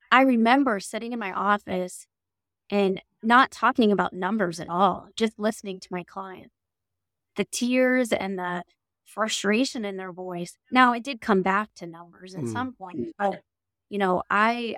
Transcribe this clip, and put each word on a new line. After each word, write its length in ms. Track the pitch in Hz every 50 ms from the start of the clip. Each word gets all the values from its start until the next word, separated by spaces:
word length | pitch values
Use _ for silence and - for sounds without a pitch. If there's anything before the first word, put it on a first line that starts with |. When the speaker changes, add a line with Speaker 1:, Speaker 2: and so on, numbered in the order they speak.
| _ _
Speaker 1:
I 100 | 233 254
remember 580 | 269 269 247 226 226 226 254 277 285 254 214 196
sitting 320 | - - - 208 226 233
in 80 | 247 233
my 120 | 208 190
office 760 | 185 - 190 202 208 202 - 202 190 185 180 180 - - - _ _ _ _ _ _ _ _ _ _ _ _ -
and 320 | 202 202 202 190 190 - - _ _ _
not 280 | - 226 240 254 - -
talking 420 | - - 220 240 262 - 226 208
about 200 | 202 185 180 -
numbers 460 | - 180 180 185 220 220 190 175 170 175
at 100 | - -
all, 400 | 170 180 202 185 180 185 - - _
just 240 | - 226 220 - -
listening 400 | 208 220 220 - - 202 185 185
to 80 | - -
my 120 | 185 180
client. 480 | 170 - - 196 190 190 185 - - - _ _ _ _ _ _ _ _ _ _ _ _ _ _ _ _ _
The 80 | - 196
tears 680 | - - - 247 240 254 254 254 254 254 254 254 220
and 240 | - - 190 190 196
the 280 | 185 180 180 175 175 175 - _ _ _ _ _ _ _
frustration 800 | _ - 196 220 220 - - - 202 214 226 269 - - 254 208
in 120 | 202 190
their 160 | 190 190 185
voice. 460 | 175 180 185 180 180 175 175 - - _ _ _
Now, 220 | - 254 254 247
it 120 | 240 240 226
did 160 | 269 277 220
come 220 | - - 202 190
back 280 | 180 190 190 202 214 - _
to 100 | - 185
numbers 480 | 170 165 170 170 175 180 - 185 185 185
at 80 | 175
Speaker 2:
Mm. 100 | 131 113
Speaker 1:
some 200 | 110 143 254 262
point, 420 | 240 - 185 180 - - 117 113 - -
but, 240 | 202 196 - - - _ _ _ _ _ _ _ _ _
you 100 | 208 202
know, 240 | 202 185 185 - - -
I, 440 | 190 202 214 226 240 240 233 220 -